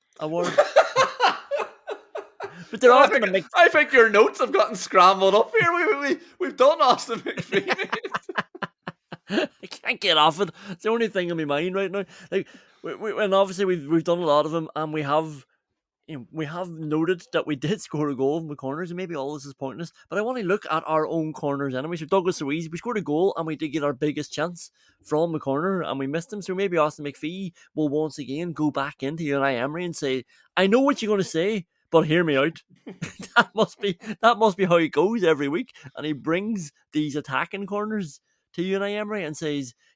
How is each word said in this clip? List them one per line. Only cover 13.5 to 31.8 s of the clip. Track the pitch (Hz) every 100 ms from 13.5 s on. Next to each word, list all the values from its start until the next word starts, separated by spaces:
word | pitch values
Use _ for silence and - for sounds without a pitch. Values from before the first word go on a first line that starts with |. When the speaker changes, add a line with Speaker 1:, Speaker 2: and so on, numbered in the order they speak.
| 185 196
Speaker 1:
we've, | 175 139
we've | 165
done | 175 175
a | 170
lot | 147 151
of |
them, | 165 160
and | - 156
we | 156
have, | 143 151 160 147 - _ _ _ _ _ _
you | 151
know, | 117
we | 151 147
have | 175 185
noted | 160 156 151 165 180 -
that | 165 -
we | 143
did | 151 214
score | - 156 147
a | 127
goal | 135 160
in | 160
the | 147
corners, | 135 147 175
and | 175
maybe | 185
all | 160 135
this | 151
is | 139
pointless, | 135 135 117 170 _ _
but | 180
I |
want | 220 254
to |
look | 185 208 -
at | 156 160
our | 156 156
own | 165 156
corners | 156 147 139 139
anyway. | 127 151 170
So | 160
Douglas | 196 180 175
Luiz, | 143 156 160
we | 170
scored | 226 220
a |
goal, | 143 151 196 -
and | 165
we |
did | 156 156
get | 147
our | 143
biggest | 127 151 151 147
chance | - 165 175 - _ _ _
from | - 151 170
the | 156
corner, | - 135 180 190
and | 147 131
we | 135
missed | 156 165
him. | 208
So | 180
maybe | 185 196 175
Austin | 151 147
McPhee | 147 135 156 185 190 - _
will | - 151
once | 143 156 -
again | 123 139 175
go | 151 151
back | 139 139 -
into | 135 160
Unai | 156 139 139 123
Emery | 131 160
and | 180
say, | 165 139 131 - _ _ -
"I | 190
know | 233
what | 277 277
you're | 208
gonna | 208
say, | 185 160 190 220 - _